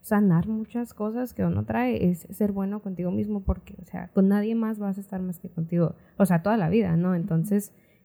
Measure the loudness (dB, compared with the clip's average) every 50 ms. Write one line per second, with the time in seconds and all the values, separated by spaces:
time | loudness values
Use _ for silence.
0 | _ 0 2 4 4 6 4 4 2 0 -2 -4 -6 -6 -8 -8 -8 -8 -8 -8
1 | -6 -6 -4 -6 -6 -6 -4 -2 -2 0 0 0 -2 -2 -2 0 0 0 0 2
2 | 2 0 0 0 -6 -14 -4 -2 -2 -2 0 -2 -4 -4 -6 -6 -8 -8 -8 -4
3 | -4 -2 -2 -2 -2 -2 -4 -4 -2 -2 -2 -2 -4 -14 -20 -20 -18 -14 -12 -12
4 | -12 -2 2 4 4 4 4 2 2 0 -2 -2 -2 -2 -4 -4 -4 -6 -6 -6
5 | -8 -10 -8 -8 -6 -6 -8 -10 -12 -10 -8 -6 -6 -2 0 2 2 2 0 -6
6 | -14 _ _ 2 4 4 4 2 4 2 2 2 2 2 2 2 2 4 2 2
7 | 2 2 0 0 0 0 0 0 0 2 0 0 0 -2 -12 _ _ _ _ _
8 | _